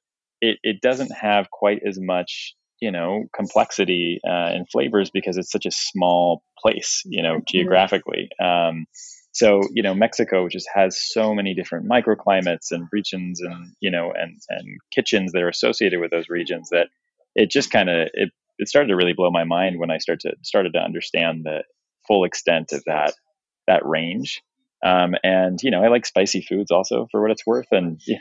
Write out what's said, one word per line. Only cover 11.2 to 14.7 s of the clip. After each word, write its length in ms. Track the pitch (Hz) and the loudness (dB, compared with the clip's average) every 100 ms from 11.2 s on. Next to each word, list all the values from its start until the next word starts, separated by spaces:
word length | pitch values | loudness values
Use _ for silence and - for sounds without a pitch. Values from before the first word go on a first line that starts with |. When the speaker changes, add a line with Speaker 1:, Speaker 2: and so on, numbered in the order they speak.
| 110 | 0
Speaker 1:
many 200 | 104 98 | 0 -2
different 340 | 90 85 85 101 | -4 -6 -6 0
microclimates 840 | 123 113 104 104 95 90 85 - | 2 2 2 2 2 2 -2 -4
and 160 | 85 85 | -8 -4
regions 480 | 104 95 92 90 87 | -4 -4 -6 -8 -8
and, 340 | 87 87 87 _ | -10 -14 -18 _
you 100 | 98 | -4
know, 220 | 90 87 | -2 -4
and, 260 | 87 85 85 - | -4 -8 -10 -12
and 280 | 92 - | -12 -12